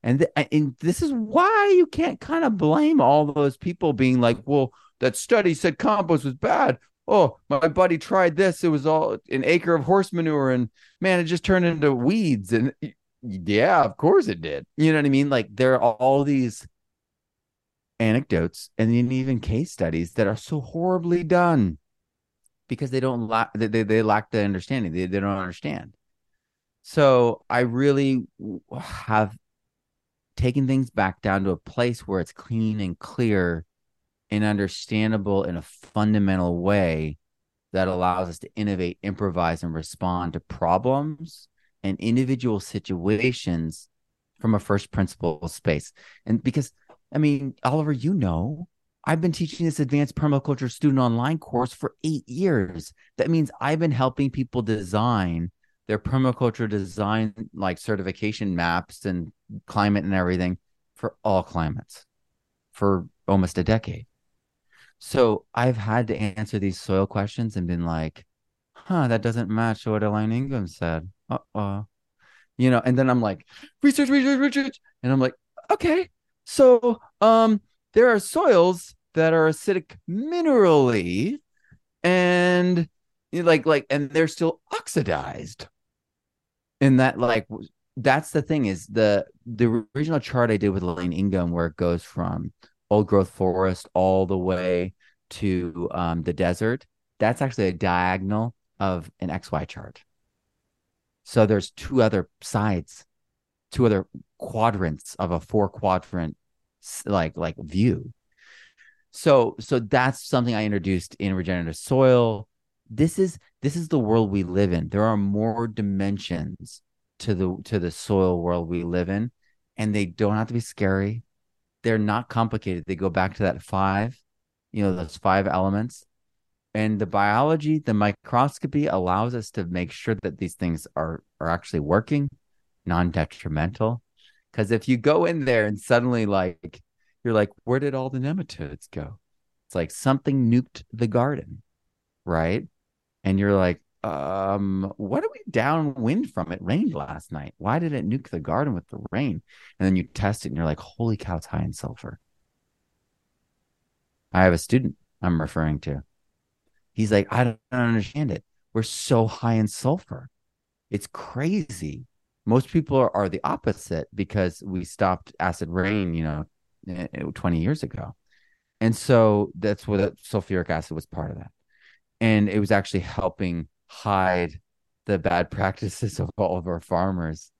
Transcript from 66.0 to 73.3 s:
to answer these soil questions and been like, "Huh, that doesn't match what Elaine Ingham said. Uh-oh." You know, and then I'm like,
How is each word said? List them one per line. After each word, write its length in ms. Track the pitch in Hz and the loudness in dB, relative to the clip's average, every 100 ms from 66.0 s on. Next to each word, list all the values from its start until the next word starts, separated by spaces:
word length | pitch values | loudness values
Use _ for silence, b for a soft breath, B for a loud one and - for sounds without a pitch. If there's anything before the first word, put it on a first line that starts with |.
| 113 | 0
to 80 | 101 | -2
answer 420 | 104 95 107 107 | -4 -4 -6 -2
these 200 | 98 90 | -4 -4
soil 280 | - 95 98 | -2 0 0
questions 500 | 104 101 - 117 98 | -2 -4 -4 -6 -4
and 100 | 87 | -4
been 200 | 87 85 | -2 -2
like, 400 | 82 80 - _ _ _ _ _ | -2 -4 -10 _ _ _ _ _
"Huh, 340 | - - 180 131 | -20 -4 0 2
that 140 | 113 | 0
doesn't 260 | 117 117 101 | 0 -2 -2
match 380 | 107 117 110 - | -2 -2 -2 -2
what 160 | 107 | 0
Elaine 300 | 107 107 107 | 0 0 -2
Ingham 340 | 117 135 131 90 | -2 -4 -4 -6
said. 420 | - 85 80 90 _ _ | -6 -4 -4 -6 _ _
Uh-oh." 560 | 127 _ 107 101 98 104 _ _ _ b b b - | -10 _ -6 -6 -6 -10 _ _ _ b b b 0
You 120 | 127 | 2
know, 120 | 120 | 2
and 140 | 127 123 | 2 2
then 100 | 131 | 2
I'm 140 | 127 | 2
like, 240 | 107 | 0